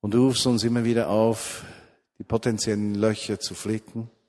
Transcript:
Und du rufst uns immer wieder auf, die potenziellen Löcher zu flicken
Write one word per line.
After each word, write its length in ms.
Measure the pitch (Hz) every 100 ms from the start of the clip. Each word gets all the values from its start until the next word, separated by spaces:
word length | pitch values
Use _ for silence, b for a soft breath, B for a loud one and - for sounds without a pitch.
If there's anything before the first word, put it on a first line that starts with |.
Und 120 | 104
du 160 | 110 131
rufst 180 | 123 127
uns 180 | 120
immer 200 | 113 120
wieder 260 | 117 117 90
auf, 560 | 104 113 110 - - - B B B _ _
die 60 |
potenziellen 680 | - 113 123 107 - 104 104
Löcher 440 | 101 107 107 - 104
zu 160 | -
flicken 560 | 92 107 107 - 117 117 _